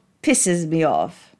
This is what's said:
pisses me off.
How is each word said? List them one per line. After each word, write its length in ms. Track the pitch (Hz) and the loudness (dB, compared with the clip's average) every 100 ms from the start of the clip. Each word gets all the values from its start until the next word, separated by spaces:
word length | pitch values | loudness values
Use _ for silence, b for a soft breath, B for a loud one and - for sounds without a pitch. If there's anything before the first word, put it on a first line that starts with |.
| _ _ | _ _
pisses 460 | - 254 190 175 160 | 0 2 2 -2 -2
me 160 | 160 | 0
off. 460 | 156 78 85 - - _ | 0 0 -2 -8 -20 _